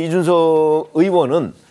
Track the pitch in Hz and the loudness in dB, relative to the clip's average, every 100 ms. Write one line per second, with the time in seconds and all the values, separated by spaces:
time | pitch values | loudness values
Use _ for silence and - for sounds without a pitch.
0 | 160 175 165 170 165 160 156 156 151 160 | 0 -2 0 2 2 2 0 -2 -2 -2
1 | 190 175 131 160 107 - _ | 0 0 0 -2 -4 -12 _